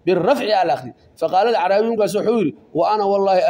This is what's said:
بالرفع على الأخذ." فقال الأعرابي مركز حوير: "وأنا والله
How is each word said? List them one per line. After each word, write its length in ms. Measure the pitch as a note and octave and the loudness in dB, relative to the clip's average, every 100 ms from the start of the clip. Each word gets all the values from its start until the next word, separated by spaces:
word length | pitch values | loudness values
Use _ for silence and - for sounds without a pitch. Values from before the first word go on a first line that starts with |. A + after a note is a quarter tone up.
| E3 | -2
بالرفع 380 | F3+ F3+ C4+ | 0 0 0
على 200 | G#3+ G3+ | 0 0
الأخذ." 240 | E3+ C3+ B2 - _ - | 0 -2 -6 -18 _ -6
فقال 300 | D#3+ F3+ A3+ | -2 0 0
الأعرابي 420 | G#3+ F3+ G3+ A3+ | 0 0 0 0
مركز 280 | A3+ G3 G3 | 0 -2 0
حوير: 380 | G#3 A#3 D#3+ - - | 0 0 -2 -4 -8
"وأنا 300 | D3+ F3 G#3+ | -2 0 0
والله 300 | G3 G3+ G3 F#3 | 0 0 2 2